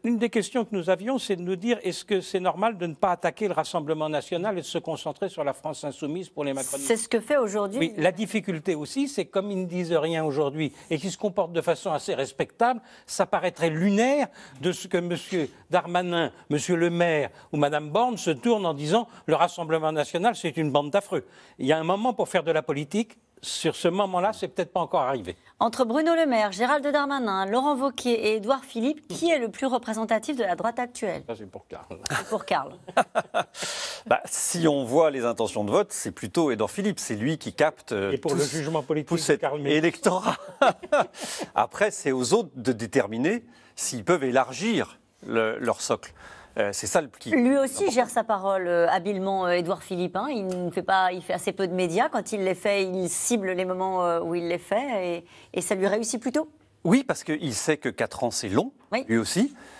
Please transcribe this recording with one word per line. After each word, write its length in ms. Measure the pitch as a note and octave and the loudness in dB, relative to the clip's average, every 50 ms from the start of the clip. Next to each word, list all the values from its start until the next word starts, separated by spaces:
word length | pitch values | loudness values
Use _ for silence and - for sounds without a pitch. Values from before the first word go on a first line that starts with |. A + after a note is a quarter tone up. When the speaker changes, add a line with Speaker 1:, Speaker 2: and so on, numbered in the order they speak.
| - | -2
Speaker 1:
une 140 | A3+ A#3+ A3 | 0 0 2
des 100 | A3+ A3+ | 0 0
questions 340 | - A3+ G3 - - B3+ A3+ | 0 0 -2 0 -2 -2 -2
que 60 | - G#3+ | -2 -2
nous 140 | F#3+ E3 F3 | -2 2 2
avions, 260 | F#3 E3+ F#3+ A#3 C4+ B3 | 2 2 2 -2 -4 -2
c'est 180 | - - G3+ | -2 -2 -4
de 60 | E3+ | -4
nous 140 | F3 F3+ F#3+ | -2 -4 -4
dire, 240 | F3 F3+ A#3+ B3 G#3 - | -2 0 0 0 0 0
est-ce 220 | F#3 E3+ - - | -4 -4 -4 -4
que 160 | - G#3 F#3 | -2 -2 -2
c'est 180 | - - - F#3+ | -2 -2 -2 0
normal 380 | F3+ F#3 D#3+ E3+ G3+ A#3 A3+ F3+ | 0 0 0 2 0 0 0 0
de 80 | F3+ | -4
ne 80 | E3+ D3+ | -6 -4
pas 180 | - - F#3+ | 0 0 0
attaquer 360 | F3 F3 - E3+ - - G#3+ G3 | 2 2 0 -2 -2 0 -2 -2
le 60 | E3+ | 0
Rassemblement 520 | D#3 D#3 - - E3+ D3+ D3 D#3+ D#3 D3+ D#3 | 0 -2 -2 -2 -4 -2 -2 -2 -2 0 -2
national 500 | D3+ C#3+ B2+ - F3+ E3+ F3+ G#3+ G3+ F3 | -2 -2 -2 -2 -4 -2 -2 -2 -4 -4
et 40 | |
de 40 | D3 | -4
se 120 | - - E3+ | -4 -6 -6
concentrer 500 | - - D#3+ C#3 - D#3+ C#3+ - G3+ F#3 | -4 -4 -6 -6 -6 -8 -6 -6 -6 -6
sur 160 | - - D3 | -4 -4 -2
la 100 | F3 D#3+ | -2 -4
France 300 | - - F3+ D3 - - | -4 -6 -8 -8 -6 -8
insoumise 460 | D3 C3 - - C#3 D#3 F3+ F#3 - | -8 -8 -6 -6 -4 -4 -6 -6 -8
pour 140 | - - D3 | -6 -6 -4
les 100 | C#3+ C3+ | -4 -2
macronistes ? 340 | C3+ C3+ - - C#3 - - | -4 -4 -4 -4 -2 0 0
Speaker 2:
C'est 100 | A#3 A3 | 0 0
ce 120 | - - | 0 -2
que 100 | - A3+ | -2 -2
fait 180 | A3 - D4 C#4+ | 0 2 2 2
aujourd'hui. 420 | B3 G#3 F#3+ G#3+ G3+ G3 G3 B3+ | 2 2 0 0 -2 -2 0 -2
Speaker 1:
Oui, 140 | E3 E3 A3 G3 | -2 -2 0 2
la 140 | D3+ F3+ | 2 2
difficulté 640 | F3+ E3+ A3 - - A3 - - F3+ D#3 D3+ - F3 | 2 2 -4 -2 -2 -2 -2 -2 -4 -4 -2 -2 -2
aussi, 320 | D3 D3 - - C4+ C#4 C#4 | -2 -2 -6 -2 -2 -2 -2
c'est 180 | - - F3+ | -2 -4 -4
comme 240 | - - F#3+ F#3+ G#3 | -2 -2 -2 -2 0
ils 100 | G3+ F#3 | -2 -4
ne 40 | F#3 | -4
disent 280 | F3 F3 F3+ F3+ D#3+ E3+ | -2 -2 -4 0 2 2
rien 300 | D#3+ D3 E3 E3+ D#3+ D#3 | 2 2 2 0 0 0
aujourd'hui 480 | D#3 C3+ C#3+ D3+ C#3 C3+ D#3 D#3+ C3 - - - - | 0 0 2 0 0 0 -2 -4 -4 -4 -6 -6 -4
et 80 | E3 D3+ | -4 -2
qu'ils 120 | E3+ F#3+ | -2 -4
se 60 | E3+ - | -6 -2
comportent 360 | - G#3 F3+ G#3+ F3+ E3 F3 | -4 -2 0 0 -2 0 0
de 80 | E3+ | -2
façon 300 | D#3 F3 D#3+ - - G3 | 2 0 0 0 0 -2
assez 220 | D#3+ C#3+ - - F3 | -2 -2 -2 -2 -2
respectable, 680 | B2 C3+ B2 - - - - - - A#3 A#3+ B3+ A3+ - - - - - - | -2 -2 -4 -2 -4 -4 -4 0 2 2 2 2 0 -6 -16 -20 -20 -14 -8
ça 180 | - - F#3+ | -2 -2 0
paraîtrait 440 | - - F3+ D#3+ F#3 E3+ - D#3 E3 | 0 0 0 0 0 -2 2 0 0
lunaire 560 | D#3 D#3 F3+ G3+ G3+ G#3 A#3 B3+ C#4 D4 C4 - - - - - - C3+ | 2 4 2 4 4 4 4 4 4 2 0 -2 -4 -14 -20 -20 -12 -4
de 100 | D3 F3+ | -2 -2
ce 160 | F3 - - F#3 | -2 -2 -4 -2
que 100 | - F3+ | 0 0
monsieur 520 | F3 F3 F3 - - - F#3+ F3 D3+ B2+ - - - - | 0 0 -2 -4 -4 -2 -2 0 0 -2 -4 -12 -6 0
Darmanin, 600 | D#3 F3+ E3+ F3 F3 F3+ F3+ F3+ F3 E3+ E3 B2+ - - - - | 2 2 2 2 0 0 2 2 2 2 2 0 -2 -6 -4 -2
monsieur 240 | C#3+ D3 - - F3+ | 0 0 2 2 2
Le 140 | E3 E3 F3 | 4 4 2
Maire 380 | E3+ E3+ F3 E3+ D#3+ D3+ C#3 - - - - - - | 4 4 4 4 4 2 0 -2 -4 -12 -12 -4 0
ou 40 | D3 | 2
madame 320 | C#3+ C#3+ D3+ D3 D3+ D3+ | 2 2 2 0 -2 0
Borne 280 | D3 G3+ A#3+ B3 A#3+ F3 | 0 2 2 2 0 -2
se 120 | - F3 | 0 -2
tournent 340 | D#3 B2 - A#3 A#3 G#3+ G3 E3+ | 0 0 2 2 2 2 2 -2
en 60 | D3+ | -2
disant, « 320 | C#3 D3 D3+ F3+ A#3 A#3 - - - - | -2 -2 2 2 2 2 0 -10 -8 0
Le 80 | - D#3 | 2 4
Rassemblement 560 | C#3+ E3 E3+ - - E3+ D#3 D#3+ D#3+ D#3 D#3 D#3 | 4 4 2 0 -2 -4 0 0 0 0 0 0
national, 420 | D3+ D3 - - E3+ F3+ A#3+ G3+ | 0 -2 0 0 0 2 0 0
c'est 220 | - - E3+ - E3 | 0 -4 -4 -2 0
une 140 | D#3+ D3+ | 0 2
bande 200 | B2+ C#3+ C#3+ D3 | 2 2 2 2
d'affreux. » 340 | C#3+ G3+ G3 - F#3+ D3 B2 - - - - - - - | 0 0 0 0 -4 -4 -4 -6 -18 -20 -20 -20 -10 -4
Il 80 | C3 | 2
y 60 | C3 | 2
a 80 | D#3 D#3+ | 2 4
un 40 | D#3+ | 4
moment 300 | E3 F#3 G3 A3 B3+ A3+ | 0 0 2 2 0 0
pour 140 | - G3 - | 0 0 0
faire 140 | - F3+ D3+ | 0 0 2
de 80 | D#3+ | 2
la 100 | D#3+ D#3 | 0 0
politique. 560 | D3+ - D3 C#3+ D3+ C#3+ - G#3 A#3 - - _ _ _ _ - | 2 0 -2 -4 -2 -2 -2 -2 -2 -2 -6 _ _ _ _ -16
Sur 360 | - - - - - D#3+ - - | -10 -8 -6 -2 0 -2 0 2
ce 100 | - F3+ | 2 2
moment-là, 460 | E3+ G3 G#3 F#3+ F#3 F3+ F3+ G#3 G#3+ | 2 2 0 0 0 0 0 0 0
c'est 160 | - - D#3+ | -2 -6 -6
peut-être 240 | - - F3+ F3 - | -4 -4 -4 -2 0
pas 80 | F#3 | -2
encore 180 | E3 - - E3+ C3+ | -2 0 2 0 2
arrivé. 340 | B2+ C#3 B2+ F#2+ F2+ E2+ _ _ - - - | 2 0 -2 -4 -6 -10 _ _ -12 -4 0
Speaker 2:
Entre 240 | G3+ A#3 A3+ - C4 | 0 0 2 0 0
Bruno 280 | A3 A3+ D4 D#4+ E4 E4+ | 2 2 2 2 4 4
Le 120 | E4 E4 | 4 4
Maire, 260 | D4 B3 A3 G#3+ G#3 | 2 4 2 2 2
Gérald 340 | F#3 F3+ A#3+ B3 C#4+ D4 C4+ | 0 0 0 2 2 2 0
Darmanin, 600 | D4 C#4+ D4 C#4+ C#4 C#4+ C4+ B3 G#3+ F#3+ F#3+ F#3+ | 0 0 0 0 0 -2 -2 -2 0 0 0 0
Laurent 320 | G3 G#3 B3 C4 D4 D4 B3 | 0 0 2 2 2 0 2
Wauquiez 340 | C4 C#4 C4+ - - B3 | 0 -2 -2 -2 0 0
et 240 | A#3+ A3+ A3+ G#3+ G#3+ | 0 2 2 2 0
Édouard 300 | A3 G3 A3 C4+ C4 C4 | 0 2 0 0 0 -2
Philippe, 420 | - - A#3 A3+ C#4 D4+ D4+ - - | -6 -4 -2 0 0 -2 -2 -6 -10
qui 240 | F#3 C4+ D#4+ E4+ | -6 -2 2 2
est 80 | E4 D4 | 2 2
le 80 | A#3+ A3 | 0 -2
plus 180 | - - C4+ | -4 -2 -2
représentatif 680 | C4+ B3 A#3+ A#3+ - A3 A3 A3+ G#3+ A#3 G#3+ A3 - D4+ | 0 0 -2 -2 -2 -4 -4 -2 0 0 0 0 -2 -2
de 80 | A#3+ A3+ | -2 0
la 140 | F#3+ F3 E3+ | 0 0 -2
droite 200 | - A3+ A#3 B3+ | -2 -4 -4 -4
actuelle ? 460 | B3 A#3+ B3 - - G3+ D#3+ D3+ C3 | -6 -8 -8 -6 -4 -4 -4 -4 -6
Speaker 1:
Ça, 100 | - A#2 G#2 | -8 -10 -10
c'est 120 | G#2 F#2+ | -10 -14
pour 160 | - G2 - | -16 -18 -16
Karl. 200 | - E2+ D2+ D#2+ - F2 E2 - - | -16 -18 -16 -14 -14 -14 -10 -6 -4
Speaker 2:
C'est 180 | - - - - | -4 -4 -4 -4
pour 160 | A3 G#3 - | -4 -4 -2
Karl. 300 | - G3 D3+ C3+ D3 C#3+ - - - - - | 0 -2 -2 -2 -4 -10 -18 -10 -2 0 0
Speaker 3:
<laughs> 160 | - - - A3 - - - G#3+ - - - - - - - - - - - - - A3 | 0 2 0 -4 -4 -2 -2 -4 -4 -4 -6 -10 -8 -8 -6 -6 -8 -8 -10 -6 0 2
Bah, 140 | - - - | 2 2 0
si 420 | - - - - - - F3 E3 D#3+ | -4 -6 -4 -2 -2 0 2 4 4
on 160 | D3 C#3 C3+ | 4 2 2
voit 280 | A2 B2 D#3 E3 D#3 | 2 4 6 6 6
les 140 | C#3 C3+ A#2 | 4 2 0
intentions 380 | A#2+ A2+ F#2 A2+ G#2 - G#2+ G#2 | 0 0 0 -2 -2 -2 -2 -2
de 80 | G2+ | 2
vote, 200 | A#2 F#3 G#3 - | 2 2 2 2
c'est 200 | - - - A2 | -2 -8 -6 -8
plutôt 400 | F2 - - G#2 - F3 E3 C#3+ | -8 -8 -8 -4 0 2 2 2
Édouard 200 | A#2+ G#2 G#2+ G2+ | 2 0 0 -2
Philippe. 280 | - - F#3+ G#3 F#3 - | -2 -2 -2 -2 -2 -2
C'est 160 | - - A#2+ | -4 -6 -4
lui 220 | G2+ A2 C#3+ D#3+ D3+ | -2 -2 -2 -2 -2
qui 160 | - A#2 - | -6 -6 0
capte, 380 | - D3+ D#3 - - - - | 2 2 2 2 -2 -8 -4
euh, 200 | A#2+ G2+ G2 G2 | -2 -2 0 0
Speaker 1:
Et 60 | C3+ C3+ | -2 -2
pour 140 | - D#3 | 0 0
Speaker 3:
tout 60 | C#3+ - | 0 0
Speaker 1:
le 60 | D3 | 0
Speaker 3:
ce, 60 | C3 | 0
Speaker 1:
jugement 320 | B2+ D#3+ C#3+ D3 E3 D#3 | -2 -4 -4 -2 -2 -2
politique 280 | C#3 - D#3+ D#3 C#3+ - | -2 -2 -2 -2 -2 -2
Speaker 3:
tout 80 | E3+ E3+ | -2 0
cet 200 | D3+ - D3+ C#3+ | 2 2 2 2
Speaker 1:
de 40 | |
Karl 200 | - C#3+ C#3 D3+ | 2 -2 -2 -2
May. 120 | C#3+ C#3 D3 | 0 2 2
Speaker 3:
électorat. 640 | D3+ D#3 E3+ - - - G#3 F3+ F#3 G3+ A#3 - - - - - - | 4 4 2 0 2 2 2 2 2 0 -2 -2 -4 -6 -8 0 2
<laughs> 920 | - A#3+ F3 - - - - C#4+ - - - - D#4+ - - - E4 - - | 4 4 4 2 -2 0 2 2 2 0 -4 -10 -10 -8 -6 -8 -8 -4 0
Après, 360 | - A2 - - - G3+ G#3+ | 0 0 0 2 0 0 0
c'est 200 | - - - D3 | 0 -2 -2 0
aux 220 | C3 C3 B2+ A#2 E3 | 0 2 2 2 2
autres 160 | A3+ A3+ D#3 - | 2 2 0 -6
de 160 | C3 A2+ B2+ | -6 -2 -2
déterminer 720 | B2 G#2 A2+ G#2 - C#3 A2 G2+ A2 A2+ C3 E3 A3 A#3+ - - - - - - - | 0 0 -2 0 2 2 2 2 0 0 0 0 0 -2 -4 -10 -20 -20 -20 -18 -10
s'ils 280 | - - - - A#2+ G2+ | -6 -6 -6 -6 -4 0
peuvent 200 | - F3+ E3+ C#3 | 2 2 2 2
élargir 760 | C3 A#2+ C3 B2+ A#2+ C3 A#2+ F3 A3+ A3+ D3+ A2 - - - _ _ _ - - | 2 4 2 2 2 -2 -4 -2 0 0 0 0 -2 -6 -18 _ _ _ -18 -8
le, 320 | - A#2 A2+ A2+ A2 A#2 - | -2 0 2 2 2 0 -2
leur 220 | C3+ A2+ G#2+ - | 0 -2 -2 -2
socle. 320 | - - A#2 G#2 - - - - - - - - - - - - | 0 -2 -2 -2 -4 -10 -20 -20 -20 -20 -20 -20 -20 -10 -2 0
Euh, 140 | G#2 G2+ G2+ | 0 0 0
c'est 140 | - - - | -4 -4 0
ça 140 | - F3+ | 0 0
le 60 | D#3 C3+ | 0 0
qui 220 | - - - A#3 | -8 -12 -6 0
Speaker 2:
Lui 280 | D#4+ C4 A#3+ B3 C4+ C#4 | 2 4 4 4 4 4
aussi 340 | C4+ C4 C4 - G4+ F#4 | 2 0 0 0 0 0
gère 180 | A#3+ B3 A#3+ A3+ | 2 2 0 2
sa 140 | - A#3+ A3 | 0 -2 0
parole, 440 | - A3 G3 F#3+ G3 G3 F#3+ F#3 F3 | 0 0 0 0 0 0 0 0 2
euh, 200 | F3 E3+ E3+ E3+ | 2 4 4 4
habilement, 560 | - F#3+ E3+ G3+ G#3 F#3+ F#3+ G3 G3 F#3+ F#3 | 4 2 0 0 -2 -2 -2 -2 0 0 2
euh, 60 | F3+ | 2
Édouard 320 | F3 F3 F3 E3 F#3+ E3 - | 2 2 2 0 -2 -4 -4
Philippe, 320 | - G3 F3 F3+ F3+ F3+ | -6 -4 -2 -2 -2 -2
hein. 120 | F#3 G#3+ C#4+ | -4 -4 -2
Il 160 | D4 A3+ G3 F#3 | -4 -4 -4 -4
ne 240 | F#3 F3+ F3+ F3 | -4 -2 -4 -4
fait 100 | - F#3+ | -4 -4
pas, 300 | F#3 F#3+ F#3+ F#3+ F#3 F3+ F3+ | 0 2 2 4 4 2 0
il 80 | F#3 | -2
fait 120 | - - F3+ | -6 -4 -4
assez 180 | F3+ - G3+ | -4 -2 -4
peu 160 | F3+ - G3 F3+ | -2 -2 -2 -2
de 60 | E3+ | 0
médias. 360 | F#3 F#3 F3 E3 G3+ B3 D#4+ | 0 0 0 2 2 0 2
Quand 220 | - - - - A3 | 0 -4 -4 -4 -4
il 100 | G3+ F#3+ | -2 0
les 120 | F#3 F3+ | 0 0
fait, 280 | - - G#3+ G3+ G3+ F#3+ | 0 0 0 2 2 0
il 240 | F#3 F3+ F#3+ F#3 E3+ | 0 -2 -2 -2 -2
cible 420 | - - - - A#3+ A3+ F#3+ F#3+ | -2 -2 0 0 0 0 0 0
les 140 | F#3 F3+ F#3 | -2 -2 -2
moments, 380 | F#3 F#3 F#3 F#3 F#3+ F#3+ F#3 F3+ | -2 -2 -2 -2 -2 0 0 2
euh, 160 | F3 E3+ E3+ | 2 2 0
où 140 | E3+ E3 E3+ | 0 -2 -2
il 120 | F3 E3+ E3+ | -2 -2 -2
les 100 | F3 E3+ | -4 -4
fait 600 | - - G3 G#3+ C4+ C#4+ A#3+ G3 F3+ F3+ E3+ E3+ | -2 -2 -2 -2 -2 -2 -2 -2 -2 -2 -4 -6
et, 80 | E3+ - - - - - - | -8 -12 -20 -20 -16 -8 -6
et 80 | F3+ | -4
ça 140 | E3 - G#3+ | -2 -2 0
lui 120 | F#3+ F#3 G3 | 2 2 2
réussit 320 | G3 A3 A#3 A3 - A3+ | 2 0 -2 -2 -4 -4
plutôt. 280 | - B3+ - D4 D#4 D#4 - _ _ _ _ _ - | -4 -2 -2 -2 -2 -2 -8 _ _ _ _ _ 2
Speaker 3:
Oui, 200 | E3+ G3 C4+ C4+ | 4 4 4 4
parce 200 | - E3 - - | 2 -4 -4 -2
qu'il 300 | - D3+ D3+ F3 D3 A2+ | -4 -4 -2 -2 -4 -4
sait 240 | - - - D3+ - | -2 0 0 0 0
que 120 | - C3 | 0 -4
quatre 340 | A2 - A#2 A2+ - - - | -2 -2 -4 -4 -2 -4 -4
ans, 80 | A#2 | -2
c'est 180 | G#2+ - - G2+ | -2 -2 -4 0
long, 240 | F#2+ B2 G3 C4+ - _ _ - | 2 2 0 0 -4 _ _ -4
Speaker 2:
Oui. 140 | G3 A#3+ C4+ - | -4 -4 0 2
Speaker 3:
lui 100 | A2+ A2+ | 2 2
aussi. 360 | A2 - - F3 A#3 C#4+ - - - - - - | 2 2 2 2 2 0 0 -8 -20 -20 -20 -20